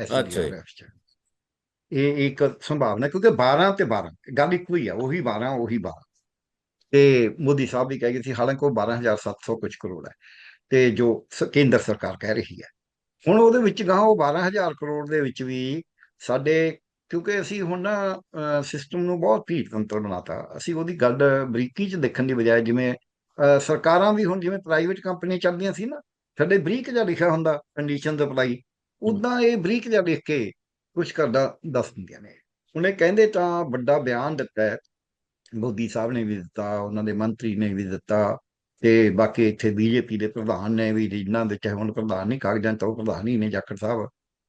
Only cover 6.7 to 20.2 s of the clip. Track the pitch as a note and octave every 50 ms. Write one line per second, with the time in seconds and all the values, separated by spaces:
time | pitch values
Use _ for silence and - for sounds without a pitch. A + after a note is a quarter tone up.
6.7 | _ _ _ _ - C#3+ C#3+ C#3 C3+ B2 A#2 G#2+ G#2 - D#3 C3+ C#3+ C#3 C3 A#2+
7.7 | B2+ B2 C3 C3 C3+ A#2+ A#2 A#2+ B2 B2+ A2+ C3 B2 G#2+ B2 C3 C3+ C3+ C#3+ C#3+
8.7 | B2 G#2+ G2+ A2+ A#2 A#2 A#2+ A2+ G#2+ G#2 - A2 G2+ - - - A2+ A2+ - F2+
9.7 | - - - F#2 F2+ D#2+ D2 C#2+ - _ _ - - - - - - _ _ -
10.7 | C3+ B2+ B2+ B2 A2 G#2+ A#2+ A#2 A2 - - _ - - - - - C#3+ D3 B2+
11.7 | B2 A2+ - - G#2 - - F#2 F#2 F2+ - G#2 A2 A#2 - - F2+ F#2+ - -
12.7 | _ _ _ _ _ _ _ _ _ _ - D#3 F#3+ A3 A3+ A3+ A#3 B3 A#3 G3+
13.7 | - - G#3 F3 F#3+ F#3+ G#3+ A3 G#3+ E3+ D3+ C#3+ D3+ E3+ F3+ F#3 G3 G#3 F3+ E3
14.7 | D3 - D3+ D3 D3 D3 D3 D3 D#3 D3+ C#3+ C3 B2 - C3+ B2+ C3 B2+ B2+ C3
15.7 | C#3 E3 - _ _ _ _ _ _ _ - - A#2+ C3+ C#3 D3+ D#3+ D#3+ D#3+ D#3+
16.7 | D#3 - _ _ _ _ _ - E3+ E3+ E3+ G3+ G3+ G3+ E3+ - G3+ G#3 F#3 E3
17.7 | F3+ F3+ F3+ G3+ G#3+ G3+ G3 G3 F#3+ F#3+ - _ - D#3+ D3+ D3+ D3 D3 C3+ -
18.7 | - C#3+ C#3 - - F3 F3 F3+ F3+ E3+ E3 G3+ A3 G#3+ - - F3 D3+ G#2+ -
19.7 | - G#2+ G#2+ G#2 G#2+ G#2+ G#2 G2+ F#2 F2+